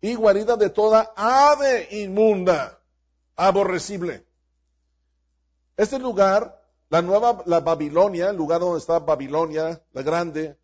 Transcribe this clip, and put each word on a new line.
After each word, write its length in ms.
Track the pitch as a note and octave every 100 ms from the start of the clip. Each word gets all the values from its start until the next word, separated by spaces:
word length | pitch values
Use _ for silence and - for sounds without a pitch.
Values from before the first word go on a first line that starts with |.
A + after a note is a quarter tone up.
"y 120 | G#3
guarida 420 | A#3 G#3+ G3 A3 A3+
de 120 | G3+
toda 460 | - G#3+ A3 A3 -
ave 720 | A3 C4+ D4 D4 C#4 A#3 D#3
inmunda, 880 | G#3 G3 G3 A3 G3 F3+ D#3 G#2+ - _ _ _ _ _
aborrecible." 920 | - F#3+ G3 F#3+ F3+ - G3 F3 G2+ _ _ _ _ _ _ _ _ _ _ _ _ _ _ _ -
Este 200 | G#3+ C4+
lugar, 600 | B3+ F#3+ G3 G3+ A3+ - _ _ _
la 100 | E3
nueva, 420 | F3 G#3 A#3+ - F3
la 140 | E3
Babilonia, 680 | E3 D#3+ D3 D#3+ G3+ F3 F#3+
el 80 | F#3+
lugar 240 | D3+ E3+
donde 180 | F3 E3
está 200 | C#3+ E3
Babilonia, 840 | D#3 C#3+ C3+ D3+ E3 D#3 D#3+ E3 _
la 100 | C3
grande, 560 | C#3 E3+ E3+ D3+ D#3 -